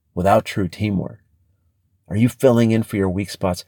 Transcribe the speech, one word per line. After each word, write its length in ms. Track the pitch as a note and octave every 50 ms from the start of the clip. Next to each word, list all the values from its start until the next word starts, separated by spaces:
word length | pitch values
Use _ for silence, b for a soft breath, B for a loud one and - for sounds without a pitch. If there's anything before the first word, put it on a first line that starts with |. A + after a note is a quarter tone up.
| _ _ _
without 300 | F2 F2 G2 G#2 A2+ A2
true 220 | - - A2+ G2 E2+
teamwork. 520 | - - G#2+ G#2+ G2+ F2+ D2+ - - - _ _ _ _ _ _ _ _ _ _ _ _ _ _ _ _ _ -
Are 80 | E2+
you 120 | G#2+ A#2 B2
filling 440 | - - - C3 A#2+ A#2 A#2 A2+
in 100 | A2+ A2+
for 160 | A2 - - G2+
your 100 | F#2+ F#2+
weak 220 | F2+ G2 G2+ -
spots? 340 | - - - F#2+ F2 - b